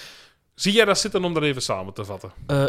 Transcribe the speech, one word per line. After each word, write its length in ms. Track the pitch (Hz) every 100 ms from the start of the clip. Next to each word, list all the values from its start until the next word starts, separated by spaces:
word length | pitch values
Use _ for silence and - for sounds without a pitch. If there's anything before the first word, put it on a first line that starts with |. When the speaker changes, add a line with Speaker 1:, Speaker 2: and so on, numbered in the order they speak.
| - - - _ _
Speaker 1:
Zie 180 | - 190
jij 120 | 220
dat 140 | 202 185
zitten 260 | 208 196
om 100 | 180
dat 80 | 160
even 200 | 147 131
samen 300 | - 98 95
te 100 | 104
vatten? 280 | 98 95 95 - -
Speaker 2:
Eh, 200 | 143